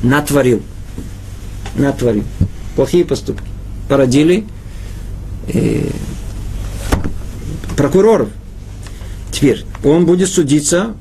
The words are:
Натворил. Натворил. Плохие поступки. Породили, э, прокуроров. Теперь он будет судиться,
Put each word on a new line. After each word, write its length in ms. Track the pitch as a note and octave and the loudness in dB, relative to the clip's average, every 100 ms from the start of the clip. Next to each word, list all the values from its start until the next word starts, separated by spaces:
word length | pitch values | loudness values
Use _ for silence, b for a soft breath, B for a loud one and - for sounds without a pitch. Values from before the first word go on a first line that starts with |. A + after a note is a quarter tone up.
Натворил. 580 | A#2+ C#3+ C#3+ C#3+ B2+ A2+ - - - - - - - - - - - - | 4 2 2 4 4 2 0 -12 -12 -10 -12 -12 -12 -12 -12 -10 -8 0
Натворил. 480 | C#3 C3+ A#2+ G#2+ F#2 - - - - - | 0 2 2 2 -2 -2 -2 -2 -6 0
Плохие 280 | C3 F3 | 2 4
поступки. 440 | E3 C3+ - A#2+ - - - - - | 2 0 -2 -8 -8 -10 -10 -10 0
Породили, 540 | C#3 C3 C3 D#3 F#3 G#3+ B B B B B B B - - - | 4 6 6 6 4 0 B B B B B B B -8 -8 -2
э, 420 | - - A2 - - - - - - - - - - - - - - - - - - - - | 0 2 0 -2 -4 -6 -8 -8 -8 -6 -6 -6 -6 0 0 0 -4 -6 -8 -8 -8 -6 0
прокуроров. 540 | C#3 E3+ G#3+ G#3 A2+ - - - - - B B B B B - | 2 6 6 6 2 -4 -14 -14 -14 -14 B B B B B 2
Теперь 280 | C#3 - - - | 2 2 -4 -2
он 240 | - D#3+ E3+ | 4 6 6
будет 220 | F3+ F#3 | 4 4
судиться, 680 | - D3 D3 D3 F3 A3 G#3 | 2 4 4 4 2 0 -2